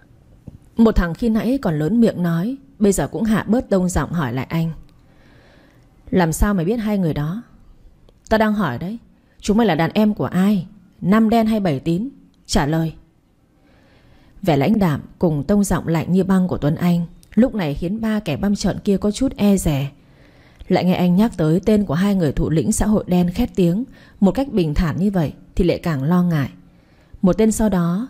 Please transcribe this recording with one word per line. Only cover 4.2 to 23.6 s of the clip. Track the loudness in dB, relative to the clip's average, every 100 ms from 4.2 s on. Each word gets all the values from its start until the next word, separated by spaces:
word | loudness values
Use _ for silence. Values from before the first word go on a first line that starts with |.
| -4
lại | -4 -4
anh: | -4 -4 -6 -16 _ _ _ -20 -20 -20 _ _ _ _ _ -4
"Làm | 0 0
sao | 0 0
mày | 0 -2
biết | -2
hai | -2 -2
người | -2
đó?" | -2 -4 -6 -12 -20 -20 -20 -20 _ -20 _ -2
"Tao | 0
đang | 0
hỏi | 0 -2 -4
đấy, | -8 -12 -16 _ _ _
chúng | -2 2
mày | 2
là | 2
đàn | 0
em | 2 0
của | 0 -2
ai? | 0 0 0 -4 -14 -20 -6
Năm | 0 2 4
Đen | 2 2
hay | 0
Bảy | 0 -2
Tín? | -2 -2 -4 -12 _ _ -4
Trả | -2 0
lời." | 0 -2 -6 _ _ _ _ _ _ _ _ _ _ _ _ _ -8
Vẻ | -2 2
lãnh | 2 2
đạm | 2 -2 -6 -4
cùng | -2 0
tông | 0 0
giọng | 2 -2 -2
lạnh | -2 0
như | 0
băng | 2 2 0
của | -2
Tuấn | -2 0
Anh | 0 0 -2 -10 -4 0
lúc | 2 0
này | -4
khiến | -4 -4 -4
ba | -2 -2
kẻ | -2 -2
băm | -2 0
trợn | -2 -2
kia | -2 0
có | 0
chút | -2 -4 0
e | 2 2
dè. | 2 -2 -4 -8 _ -20 -20 -20 -20 -12 -2
Lại | 0 2
nghe | 2
anh | 2 2
nhắc | 2 0
tới | 0 2 2
tên | 2 2
của |
hai | 0 0 0
người | 0
thủ | 0 0
lĩnh | 0 0
xã | 0 2
hội | 0 2
đen | 0 0
khét | -2 -4
tiếng | 0